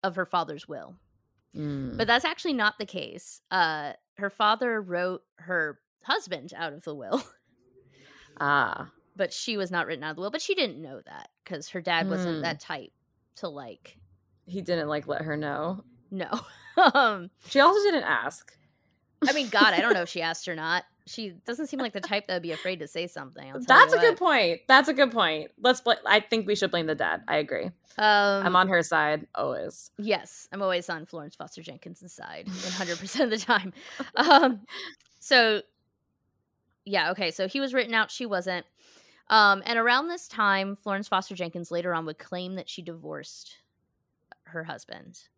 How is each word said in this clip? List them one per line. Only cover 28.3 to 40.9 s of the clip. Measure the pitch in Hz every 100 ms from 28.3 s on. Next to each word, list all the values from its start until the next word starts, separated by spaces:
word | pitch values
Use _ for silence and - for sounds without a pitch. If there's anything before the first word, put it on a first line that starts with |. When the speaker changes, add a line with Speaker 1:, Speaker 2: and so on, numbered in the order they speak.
| 196 190
Speaker 2:
I'm | 180
on | 185
her | 180
side, | 165 160 151 151 -
always. | - 135 123 - - - -
Speaker 1:
Yes, | 208 196 - - -
I'm | 196
always | 190 180 175
on | 165
Florence | 165 170 147 -
Foster | - -
Jenkins' | 165 - 175 175 185
side, | - - 78 -
Speaker 2:
<laughs> | 185
Speaker 1:
one | 185
hundred | 185 180 170
percent | 190 254 254
of | 214
the |
time. | 202 220 185 - - - 269 -
Um, | 302 285 262 214 214 - - - - _
so, | - 262 226 208 - _ _ _ _ _ _ _ _ _ _ _ -
yeah, | 196 160
okay, | 190 180
so | 160 190
he | 269
was | 269
written | 254 240
out, | 226 214
she | -
wasn't. | 240 196 180 180 - _ - - _ _ _
Um, | 220 202 196
and | - 233
around | 233 247 330
this | 349 -
time, | - 208 196 196 202
Florence | -